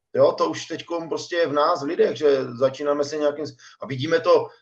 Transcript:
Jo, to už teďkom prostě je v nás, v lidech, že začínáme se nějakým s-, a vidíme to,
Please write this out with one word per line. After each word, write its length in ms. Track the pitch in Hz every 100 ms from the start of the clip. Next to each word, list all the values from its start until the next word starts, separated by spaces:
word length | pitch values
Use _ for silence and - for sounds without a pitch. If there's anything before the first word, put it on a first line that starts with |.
| _
Jo, 180 | 120 147
to 180 | 170 165
už 160 | - -
teďkom 420 | 160 - 170 165
prostě 280 | 147 - 170
je 100 | 160
v 60 |
nás, 300 | 147 156 170
v 40 | 139
lidech, 300 | 175 214 127
že 280 | 147 135
začínáme 600 | 127 120 131 131 147 147
se 120 | 143 156
nějakým 300 | 147 147 151
s-, 100 | - - -
a 60 | 101
vidíme 340 | 131 151 165
to, 260 | 170 165 151 -